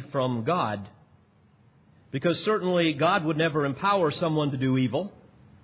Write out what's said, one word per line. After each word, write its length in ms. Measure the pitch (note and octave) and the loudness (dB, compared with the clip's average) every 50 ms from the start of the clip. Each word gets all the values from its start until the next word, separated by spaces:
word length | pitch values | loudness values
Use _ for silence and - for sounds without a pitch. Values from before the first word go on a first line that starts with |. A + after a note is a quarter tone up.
| C3 - | -4 -4
from 320 | - C#3 B2+ B2+ B2 A#2 A2 | -4 -2 -2 0 -2 -2 -2
God. 460 | C#3 F3 F3+ C#3 A2 G#2 G2+ G2 - - - - _ _ _ _ _ _ _ _ _ _ _ _ _ _ _ _ _ - - _ - | -2 -2 -2 -2 -4 -4 -8 -10 -14 -18 -20 -20 _ _ _ _ _ _ _ _ _ _ _ _ _ _ _ _ _ -20 -20 _ -10
Because 320 | - C3+ - F3 E3 - - | -8 -2 0 0 0 0 0
certainly 500 | G#3 G#3+ G3+ F3 F3+ F3+ F3 E3+ D#3+ D3 | 0 0 0 0 0 2 2 2 2 2
God 300 | C#3 D#3 E3+ F#3+ G3+ D#3 | 2 2 2 2 2 0
would 140 | D#3 D#3+ | 0 0
never 280 | D3+ E3 E3 C#3+ D3+ C#3+ | 0 0 0 2 0 0
empower 440 | C#3 B2+ - F#3 G3 G3+ G3 E3+ D3 | 0 -2 -2 0 2 2 4 2 2
someone 400 | C#3 - F3+ D#3+ D#3 D3+ D3 C#3+ | 0 0 -2 0 0 0 0 0
to 80 | C3+ | 0
do 220 | C3 C3 C3 C3 C3 | 0 0 2 2 2
evil." 340 | C3 A#2+ A2 D3+ F#3 G3+ - - - - - - - - - - | 2 0 0 -2 -4 -6 -10 -18 -20 -20 -20 -20 -20 -20 -20 -20